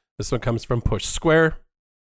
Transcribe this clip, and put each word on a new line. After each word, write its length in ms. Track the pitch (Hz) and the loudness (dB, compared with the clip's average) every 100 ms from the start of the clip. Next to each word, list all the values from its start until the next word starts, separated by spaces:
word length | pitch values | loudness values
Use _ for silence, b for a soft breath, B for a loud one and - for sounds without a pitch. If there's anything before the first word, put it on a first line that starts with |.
| _ - | _ -8
This 140 | - | -4
one 100 | 127 | -2
comes 220 | 123 117 | -2 -4
from 180 | - 120 | -2 -2
Push 240 | - 104 - | 0 -2 -2
Square. 520 | - 165 160 160 - _ _ _ _ | 0 2 4 4 0 _ _ _ _